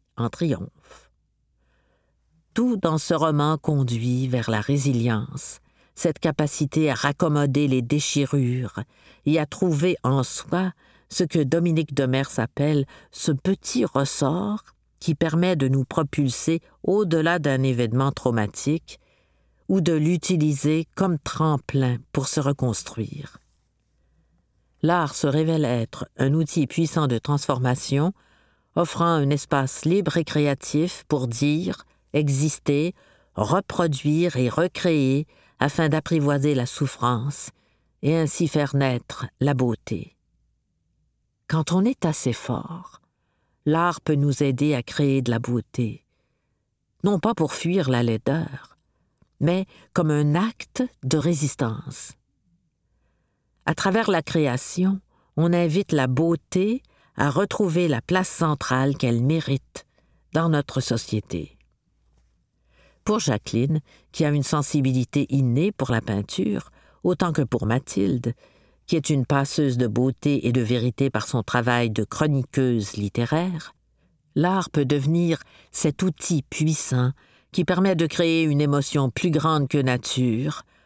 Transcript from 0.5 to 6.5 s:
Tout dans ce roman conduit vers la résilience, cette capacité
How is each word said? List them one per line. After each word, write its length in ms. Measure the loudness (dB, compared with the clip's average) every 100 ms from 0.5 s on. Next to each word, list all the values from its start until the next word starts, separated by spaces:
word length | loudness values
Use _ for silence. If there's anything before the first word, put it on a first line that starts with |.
| -4 -6 -14 _ -20 _ _ _ _ _ _ _ _ _ _ _ _ _ _ _
Tout 220 | 0 0 2
dans 220 | 0 0
ce 160 | 2
roman 440 | 2 4 4 2 2
conduit 680 | 0 0 0 0 0 0 0
vers 240 | 0 0
la 100 | -2
résilience, 1000 | 0 0 2 2 2 0 -2 -8 -10 -10 _ _ _
cette 240 | -2 -2 0
capacité 720 | -2 0 -2